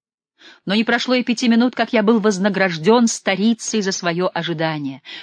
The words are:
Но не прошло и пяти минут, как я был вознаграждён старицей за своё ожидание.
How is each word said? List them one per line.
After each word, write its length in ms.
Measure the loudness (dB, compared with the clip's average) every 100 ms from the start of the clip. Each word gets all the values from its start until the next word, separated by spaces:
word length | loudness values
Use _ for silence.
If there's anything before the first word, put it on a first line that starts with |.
| _ _ _ _ -20 -12 -2
Но 80 |
не 100 | 0
прошло 300 | 0 0 0
и 80 | 0
пяти 260 | 0 0 2
минут, 260 | 2 2
как 180 | 0 0
я 100 | 2
был 180 | 4 4
вознаграждён 840 | 2 0 0 0 -2 0 2 4 4
старицей 760 | 0 -4 0 0 0 -2 -4
за 120 | -2
своё 380 | -4 -4 -2 -2
ожидание. 680 | -4 -6 -4 -4 -4 -8 -12 -16 -20